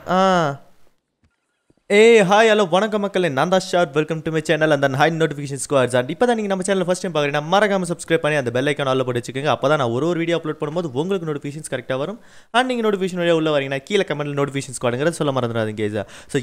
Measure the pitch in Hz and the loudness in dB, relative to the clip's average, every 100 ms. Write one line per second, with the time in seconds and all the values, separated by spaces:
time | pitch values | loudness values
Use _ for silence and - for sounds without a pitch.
0 | - 185 190 180 151 139 - _ - _ | -2 2 2 2 0 -4 -14 _ -20 _
1 | _ _ _ _ _ _ _ _ - 202 | _ _ _ _ _ _ _ _ 0 6
2 | 226 226 180 208 226 214 185 180 214 208 | 8 8 6 6 6 4 2 2 0 -2
3 | 202 196 175 131 170 185 180 180 170 147 | -2 0 0 0 2 0 2 0 0 0
4 | 151 160 160 160 156 156 156 143 139 131 | -2 -4 -4 -2 0 2 2 2 2 2
5 | 156 165 160 143 139 139 - 139 123 123 | 0 2 -2 -2 -8 -8 -2 0 2 0
6 | 127 160 247 226 208 190 185 190 175 180 | -2 0 0 0 -2 -4 -2 0 0 -2
7 | 190 156 143 147 151 190 208 196 175 170 | -2 -2 0 -2 0 2 2 0 -2 -6
8 | - 160 151 151 120 123 143 147 135 131 | -2 0 0 0 0 0 -2 -2 0 0
9 | 127 120 123 127 147 117 135 151 120 120 | 0 -4 -6 -4 -2 0 2 2 0 0
10 | 160 165 165 165 151 147 151 165 170 123 | -2 -2 -2 -2 -4 -6 -6 -6 -4 -4
11 | 180 196 160 143 143 151 - 127 120 131 | -2 -4 -4 -6 -8 -12 -10 -8 -6 -6
12 | 160 226 - - - 233 254 247 220 202 | -6 -10 -18 -20 -2 0 0 0 -2 -2
13 | 190 180 170 165 156 147 135 139 - 202 | -2 0 2 2 2 0 -2 -6 -2 -2
14 | 185 147 147 143 139 135 131 123 123 120 | 0 -4 -4 -2 -2 -4 -8 -4 -2 0
15 | 156 165 147 135 120 117 110 107 104 104 | -2 0 -2 -2 -2 -2 -4 -4 -4 -4
16 | 95 - - 143 | -8 -14 -6 -6